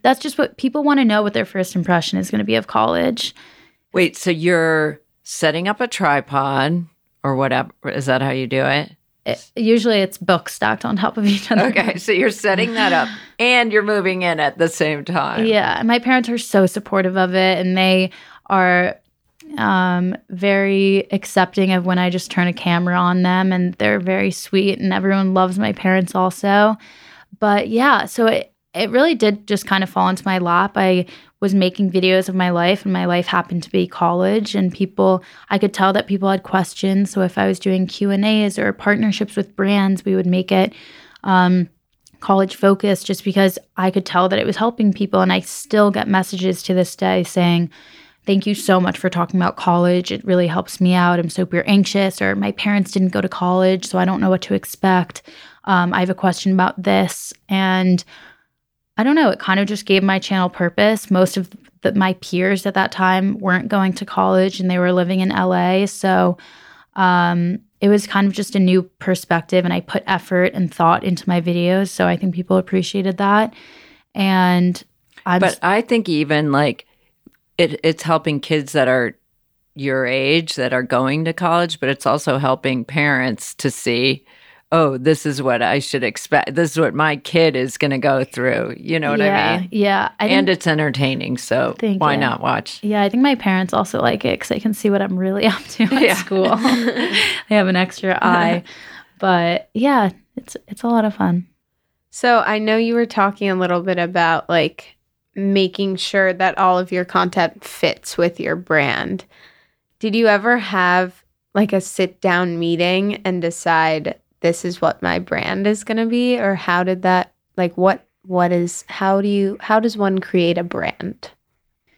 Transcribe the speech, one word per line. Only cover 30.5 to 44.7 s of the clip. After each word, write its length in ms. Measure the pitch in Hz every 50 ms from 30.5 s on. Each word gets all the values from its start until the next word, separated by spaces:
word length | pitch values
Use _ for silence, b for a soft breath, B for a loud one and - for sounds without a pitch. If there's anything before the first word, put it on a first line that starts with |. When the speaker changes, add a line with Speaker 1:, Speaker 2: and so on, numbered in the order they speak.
| 170 175 190 202 -
Speaker 1:
I 280 | 202 190 185 185 180 180 B B B B B B _
was 140 | 202 196 196
making 380 | 196 185 185 185 - 202 185
videos 360 | 170 185 180 185 185 185 190
of 80 | 190 185
my 140 | 185 180 180
life, 340 | 175 170 170 180 202 202 -
and 80 | 196
my 140 | 180 180 180
life 220 | 175 175 175 175
happened 360 | - - 180 175 - 180 170 156
to 80 | -
be 160 | - 185 180
college, 680 | 180 - - 180 170 175 180 185 190 208 226 208 - -
and 180 | 202 190 180 180
people, 500 | - 196 185 - - 196 190 185 185 B B B B B -
I 80 | 202 196
could 140 | 208 196 208
tell 200 | - 190 190 196
that 140 | 208 -
people 220 | - 196 185 190 196
had 140 | 196 190 -
questions. 680 | - - 190 175 - - - - 190 190 196 202 185
So 100 | - 196
if 160 | 185 180 185
I 100 | 202 196
was 120 | 196 190 185
doing 280 | - 196 185 185 185
Q 240 | 180 - - 202 196
and 140 | 196 196 208
A's 320 | 214 214 214 214 202 190 -
or 140 | - 202 196
partnerships 600 | - - 208 208 226 220 214 196 - 214 202 -
with 200 | 208 196 - _
brands, 480 | - 196 196 202 202 196 190 196 180 -
we 120 | 196 190
would 100 | 190 180
make 260 | 180 180 185 185 -
it, 220 | 190 190 185 - B B B B B B B B B B -
um, 460 | 196 185 185 180 180 180 180 175 - _ _ _ _ _ _ _ _ _ _
college 360 | - - 190 196 190 190 -
focused 500 | - - 196 196 196 - 202 190 - -
just 180 | - 190 - -
because 360 | 196 180 202 196 185 - - - _ _
I 140 | - 185 190
could 140 | - 196 185
tell 220 | - - 180 185 185
that 100 | 190 -
it 60 | -
was 100 | - 196
helping 340 | - 214 240